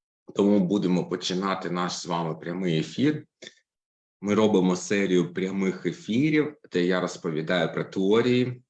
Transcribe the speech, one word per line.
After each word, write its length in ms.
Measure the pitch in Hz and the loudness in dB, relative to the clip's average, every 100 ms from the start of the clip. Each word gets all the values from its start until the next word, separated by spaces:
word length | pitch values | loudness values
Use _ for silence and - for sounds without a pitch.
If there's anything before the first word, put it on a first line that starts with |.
| _ _ - - | _ _ -6 0
тому 240 | 101 104 | 4 4
будемо 500 | 90 104 90 90 - | 2 2 2 0 0
починати 600 | 90 - 92 98 95 85 | -4 -2 -2 -2 -4 -4
наш 240 | 90 87 | -4 -4
з 120 | - 85 | -6 -4
вами 300 | 85 82 80 | -4 -4 -6
прямий 440 | 82 90 92 80 | -8 -4 0 0
ефір. 460 | 78 - 143 151 - _ - - _ _ _ _ _ _ | -2 0 0 -2 -8 _ -20 -20 _ _ _ _ _ _
Ми 120 | 101 104 | 0 4
робимо 400 | 107 98 90 90 | 4 4 4 0
серію 580 | - 101 95 90 82 | -2 -2 2 2 2
прямих 520 | 92 92 98 95 90 85 | -2 -4 -2 -2 -2 -6
ефірів, 720 | 80 - 117 156 151 139 - - | -6 -2 0 2 2 -2 -6 -6
де 140 | 92 90 | 0 0
я 160 | 90 | 0
розповідаю 720 | 87 - 87 78 80 90 80 | -2 -4 -6 -4 -2 0 0
про 100 | 80 | -4
теорії, 800 | 80 98 95 113 123 123 123 123 | -6 -2 2 4 4 2 0 -6